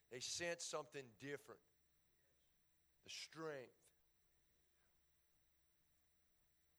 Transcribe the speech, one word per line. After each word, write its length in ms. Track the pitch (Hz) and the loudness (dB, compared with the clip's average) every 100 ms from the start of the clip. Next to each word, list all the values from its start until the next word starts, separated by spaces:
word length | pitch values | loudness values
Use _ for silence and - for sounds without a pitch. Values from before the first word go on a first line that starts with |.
| - | -6
they 80 | 127 | -2
sense 460 | - - 175 170 - | 0 4 4 4 2
something 380 | 156 147 143 127 107 | 2 2 -2 -4 -4
different. 420 | 135 139 - 110 - - _ - - - - - - - - _ _ - - | 0 0 -2 -14 -14 -20 _ -20 -20 -20 -20 -20 -20 -20 -20 _ _ -20 -8
The 60 | |
strength. 760 | - - 151 160 143 120 - - - - - - - - - - _ - - - _ _ - - - - _ - - _ _ _ - - _ _ | -6 -4 0 0 0 -2 -10 -20 -20 -20 -20 -20 -20 -20 -20 -20 _ -20 -20 -20 _ _ -20 -20 -20 -20 _ -20 -20 _ _ _ -20 -20 _ _